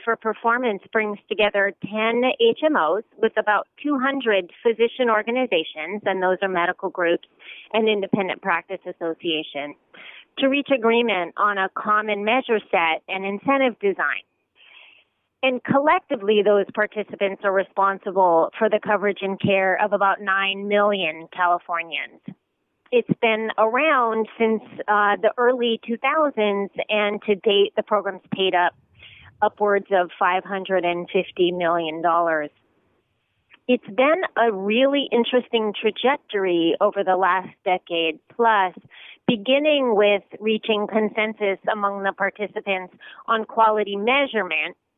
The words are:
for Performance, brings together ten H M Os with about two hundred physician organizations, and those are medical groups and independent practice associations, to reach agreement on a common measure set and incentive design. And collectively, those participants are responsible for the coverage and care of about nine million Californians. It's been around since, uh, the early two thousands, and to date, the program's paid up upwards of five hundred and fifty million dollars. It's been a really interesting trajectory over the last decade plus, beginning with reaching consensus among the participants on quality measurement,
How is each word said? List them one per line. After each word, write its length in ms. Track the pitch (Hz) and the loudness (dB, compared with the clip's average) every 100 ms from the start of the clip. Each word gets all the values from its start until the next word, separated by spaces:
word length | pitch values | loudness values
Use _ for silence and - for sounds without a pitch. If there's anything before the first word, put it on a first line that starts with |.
for 100 | - | -2
Performance, 680 | 226 220 214 233 240 247 196 - | -2 -2 -2 0 0 0 -4 -4
brings 260 | 226 214 202 - | -2 -2 -6 -6
together 440 | - 208 202 196 - | 0 2 2 0 -2
ten 380 | 196 214 220 233 254 - | -8 -2 0 2 0 4
H 200 | 233 220 | 2 4
M 120 | 311 254 | 0 2
Os 260 | 156 190 - - | 2 0 -4 -2
with 120 | 220 - | -2 0
about 300 | 208 202 - - | 0 0 -2 -8
two 160 | 294 277 | -4 -2
hundred 540 | 269 277 233 196 175 - | -2 -2 0 0 -2 -2
physician 480 | 240 220 233 - 247 | -2 2 0 2 2
organizations, 920 | 214 214 247 254 175 160 156 156 208 | 2 0 -2 0 -2 -2 -8 -8 -6
and 180 | 208 190 | -4 0
those 160 | 185 185 | 0 0
are 60 | 196 | -2
medical 420 | 180 175 - 180 | -2 -2 -4 -6
groups 360 | - 170 170 - _ - - - | -2 0 0 -4 _ -20 -20 -4
and 160 | 214 220 | 0 0
independent 520 | 214 190 208 190 - | 0 0 -2 -2 -4
practice 380 | 196 170 - 185 180 | -2 -2 -4 -12 -12
associations, 880 | - 170 160 175 156 156 143 143 - _ - - - - - | -8 -6 -6 -4 -4 -6 -10 -12 -14 _ -20 -20 -20 -16 -2
to 80 | 269 | 0
reach 220 | 285 269 | 0 0
agreement 640 | 269 226 233 240 190 170 - | 0 2 2 2 -2 -4 -2
on 220 | 208 196 | -2 0
a 100 | 190 | -4
common 500 | - 208 214 214 202 | -4 -2 0 0 -2
measure 360 | 208 254 254 220 - | 0 0 0 -2 0
set 320 | 190 165 160 - | 0 0 -2 -6
and 160 | 190 | -8
incentive 520 | 196 202 - 277 262 202 | -6 -6 -2 2 0 0
design. 420 | 202 180 147 101 _ _ _ _ - - - _ _ _ _ - | -2 0 -4 -4 _ _ _ _ -20 -20 -20 _ _ _ _ -4
And 180 | 262 247 | -2 -2
collectively, 800 | - 269 294 359 - 269 196 214 | 0 2 4 2 0 -4 2 2
those 220 | 202 202 190 | 4 2 2
participants 680 | - 208 214 196 - 202 190 | -2 -4 -4 -8 -4 -4 -2
are 80 | 202 | -2
responsible 1000 | 190 185 - 196 190 208 185 185 165 156 - | -2 -2 0 0 0 -4 2 4 4 2 0
for 140 | 220 | 0
the 80 | 208 | 0
coverage 440 | 196 208 202 185 | 0 0 0 -2
and 180 | 196 190 | -6 -4
care 340 | - 190 190 180 | 0 2 2 0
of 100 | 208 | 0
about 280 | 202 196 190 | 2 2 0
nine 480 | 196 190 196 196 202 | -2 -2 -2 -4 0
million 580 | 208 202 202 165 160 160 | 2 2 2 -2 -6 -10
Californians. 840 | - 175 175 - 170 165 143 139 - - - _ _ _ _ - | -2 0 0 -2 -6 -6 -10 -10 -14 -20 -20 _ _ _ _ 0
It's 240 | 247 - - | 0 0 0
been 260 | 226 214 220 - | 0 0 -2 0
around 720 | 220 247 311 277 233 220 214 - | 2 2 2 2 2 0 -4 -2
since, 240 | 220 220 - - - | 0 0 -6 -10 0
uh, 300 | 208 208 196 | 2 4 2
the 160 | 214 - | 0 2
early 420 | 240 254 240 226 | 2 2 0 -2
two 140 | - 226 | -4 -4
thousands, 760 | 262 311 294 233 208 202 202 - - | -2 0 0 0 0 0 -4 -6 -4
and 320 | 214 208 208 | -2 -2 -2
to 120 | - 196 | -2 0
date, 360 | 220 202 196 | 2 2 2
the 80 | - | 0
program's 380 | - 208 190 190 - | -2 -2 -2 -8 -10
paid 200 | - 190 | -2 0
up 200 | 180 175 - _ _ - - - - | 2 0 -2 _ _ -20 -20 -14 -2
upwards 460 | 208 - 208 202 202 | -2 0 0 0 2
of 200 | 196 175 - | 0 0 0
five 260 | 185 185 | 0 0
hundred 400 | 185 196 185 185 | -4 -8 -2 0
and 240 | 175 175 175 | 0 -4 -2
fifty 420 | 196 175 - 180 | -4 -2 0 0
million 500 | 180 170 170 160 160 | 0 0 0 -2 -2
dollars. 480 | 170 170 170 156 151 _ _ _ _ _ _ _ _ _ _ - - | 0 2 2 -2 -4 _ _ _ _ _ _ _ _ _ _ -10 -2
It's 200 | 247 - | 0 0
been 340 | 196 269 339 370 - | 0 2 2 -2 0
a 160 | 233 | 0
really 560 | 190 202 233 269 285 262 | 0 0 2 2 2 0
interesting 640 | 233 233 254 - 233 214 196 | -2 0 -2 0 -2 -2 -2
trajectory 960 | 226 - 240 285 - 202 190 175 165 - | -4 -2 -2 -2 -4 -4 0 0 0 2
over 200 | 208 202 | 0 0
the 140 | 190 185 | 0 2
last 320 | 185 185 185 - | 2 0 -4 -8
decade 540 | 196 180 - 170 160 156 _ - | -4 -4 -2 -2 -2 -4 _ 0
plus, 380 | 226 214 185 - - - - - - | 2 4 0 -4 -20 -20 -20 -8 -2
beginning 680 | 233 196 277 302 294 247 208 | -2 2 2 4 2 2 4
with 280 | 208 202 - - | 4 2 -2 -6
reaching 480 | 214 220 - 208 208 | -2 -2 -2 -2 0
consensus 720 | 220 214 220 214 214 208 190 - | -2 -2 -2 -4 -2 -4 -2 -4
among 300 | 214 202 196 | -2 -2 -2
the 100 | 196 | -6
participants 840 | - 196 - 208 214 - 190 185 - - - - | -2 -4 -4 -8 -8 -6 -6 -6 -18 -20 -14 -4
on 200 | 220 214 | -4 -2
quality 500 | - 220 214 202 202 | 2 2 2 -2 -2
measurement, 800 | 214 277 277 220 180 156 160 - _ | 0 0 0 -2 -2 -4 -6 -10 _